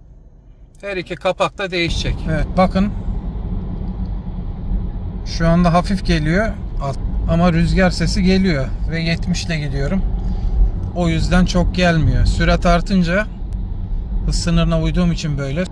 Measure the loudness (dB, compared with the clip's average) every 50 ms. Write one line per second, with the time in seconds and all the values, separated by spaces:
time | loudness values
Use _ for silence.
0 | -20 -20 -20 -20 -20 -20 -20 -20 -20 -20 -20 -20 -20 -20 -20 -14 -10 -8 -6 -6
1 | -6 -8 -10 -4 -2 -2 0 0 0 -2 0 -6 -6 -4 -2 -2 0 0 -2 -2
2 | -2 -2 -4 -2 -2 -2 -2 -2 -2 0 2 2 2 4 4 0 0 0 -2 -4
3 | -6 -4 -4 -4 -6 -6 -6 -6 -6 -6 -6 -6 -6 -6 -6 -6 -6 -6 -6 -6
4 | -6 -6 -6 -6 -6 -8 -8 -6 -8 -8 -8 -8 -4 -4 -2 -2 -2 -4 -6 -6
5 | -8 -8 -8 -8 -8 -6 -2 0 2 2 4 4 4 4 4 2 2 0 -4 -2
6 | 0 0 0 2 2 2 2 2 0 0 -4 -6 -8 -6 -6 -4 -4 -4 -4 -4
7 | -4 -4 -2 -2 0 2 2 4 4 4 4 4 2 4 4 4 4 2 2 2
8 | 0 0 2 2 4 4 4 4 4 2 2 0 -2 -2 -2 -2 -2 -2 -2 -2
9 | -2 -2 -2 -2 -2 -2 -2 -2 -2 -4 -4 -2 -2 -2 -2 -2 0 0 0 0
10 | 0 0 -2 -2 -2 -2 -2 0 0 0 4 4 4 4 2 -2 -4 -4 -2 0
11 | 0 2 2 2 2 4 4 4 4 4 2 2 2 2 2 2 2 4 4 4
12 | 2 4 4 4 4 4 4 4 4 2 2 2 4 2 2 2 2 2 2 2
13 | 2 2 0 0 -2 -4 -8 -10 -8 -6 -6 -6 -6 -6 -6 -6 -6 -4 -4 -4
14 | -4 -2 -4 -2 0 0 0 0 0 2 2 2 2 2 2 0 0 0 2 2
15 | 2 2 0 0 -2 -4 -4 -4 -4 -4 -2 -4 -4 -4